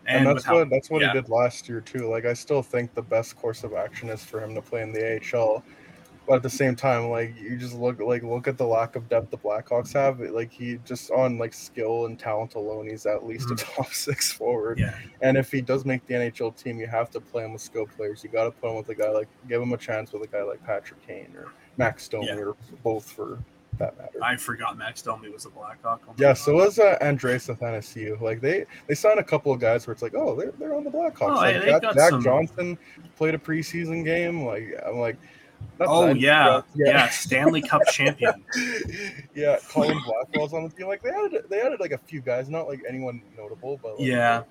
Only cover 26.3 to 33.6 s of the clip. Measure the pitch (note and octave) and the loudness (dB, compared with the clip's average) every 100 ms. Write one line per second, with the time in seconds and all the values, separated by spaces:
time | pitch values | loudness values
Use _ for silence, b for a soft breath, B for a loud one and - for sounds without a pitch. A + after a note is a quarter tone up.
26.3 | C3 - D#3 G3+ G3+ G#3 - D3 C#3 C3 | 6 4 4 4 8 6 6 2 2 0
27.3 | B2 - A#2 A#2+ A2 G#2 A#2 G#2+ G#2+ A2 | -2 -4 -6 -6 -6 -10 -10 -8 -4 -4
28.3 | A2+ C3+ F#3+ A#3 B - D3+ G#3+ G#3+ - | -2 0 -2 -4 B -6 2 4 4 2
29.3 | D3+ D3 B2+ A#2 A#2 A#2 A2 A#2 B3 D#4 | 0 2 2 2 2 -2 -8 -4 -2 -2
30.3 | B2 A#3 C#4 D4+ D4 D4 D4 E4+ E4 D4+ | -2 -6 -6 -6 -4 -4 -2 -2 0 0
31.3 | C#4 F3+ F#3 G3 D3+ A3+ C#3+ E3 C3+ B2 | 4 4 4 4 4 4 6 6 6 4
32.3 | C3+ E3 - F3 E3+ B B - _ D#3 | 2 2 -4 -6 -6 B B -20 _ 0
33.3 | D#3+ - D#3+ | 0 -4 -4